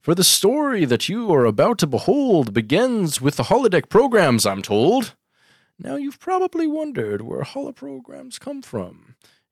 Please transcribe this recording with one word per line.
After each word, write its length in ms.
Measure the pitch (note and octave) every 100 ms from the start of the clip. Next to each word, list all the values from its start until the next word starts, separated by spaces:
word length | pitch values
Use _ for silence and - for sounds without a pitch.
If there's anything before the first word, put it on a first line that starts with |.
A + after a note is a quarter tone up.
For 140 | -
the 80 | F3
story 600 | F3+ - G3 C#4 D4 A#3
that 240 | D3 A#2 -
you 240 | G#3 A3+
are 100 | D3+
about 340 | A#2 G2+ F3 A3+
to 80 | D#3+
behold 680 | A#2+ - C4+ C4+ F#3 A#2+
begins 640 | G2+ A2 D#3 B3+ A#3 E3+ -
with 140 | C3
the 100 | -
holodeck 440 | B2 A3+ B3+ F3 -
programs, 580 | G3+ C4 A3+ D#3+ A#2 G#2
I'm 160 | G2
told. 540 | - G#2 C3+ B3 A#3+ _ _ _ _ _ _ _
Now 160 | A#3 C#4
you've 240 | C#4 -
probably 480 | - F#4 F#4 E4 D#4+
wondered 540 | D4+ D4+ A#3+ A2 G2+
where 200 | A2+ -
holoprograms 960 | C#3 C4+ C#4+ B3+ C#4 C4+ A#3+ - C4 -
come 240 | - C#4+
from. 540 | - A#2 F#2 - _ _ _ _ _